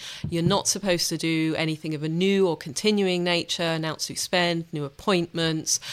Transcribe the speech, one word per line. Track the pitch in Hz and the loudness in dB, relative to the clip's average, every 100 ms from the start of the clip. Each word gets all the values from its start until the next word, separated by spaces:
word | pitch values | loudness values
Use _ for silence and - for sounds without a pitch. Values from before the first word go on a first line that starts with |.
| - - - | -14 -10 -4
You're | 170 170 | 0 2
not | 196 - | 2 2
supposed | 196 202 175 - | -2 0 0 0
to | 160 | -2
do | 165 160 160 156 | 0 0 0 0
anything | 160 151 160 | -2 -2 -4
of | 151 156 | -4 -2
a | |
new | 165 190 196 185 | 0 4 4 4
or | 156 | 0
continuing | 165 151 214 208 190 180 175 | -6 -2 2 4 2 2 2
nature, | 175 - - 170 | 0 0 -2 -2
announce | 160 160 - - | -2 -2 -4 -6
new | - | -6
spend, | - 180 175 170 165 | -2 2 2 0 -4
new | 156 143 | -6 -8
appointments. | - - 185 165 170 165 160 - - - | -4 0 2 0 0 0 0 0 -2 -2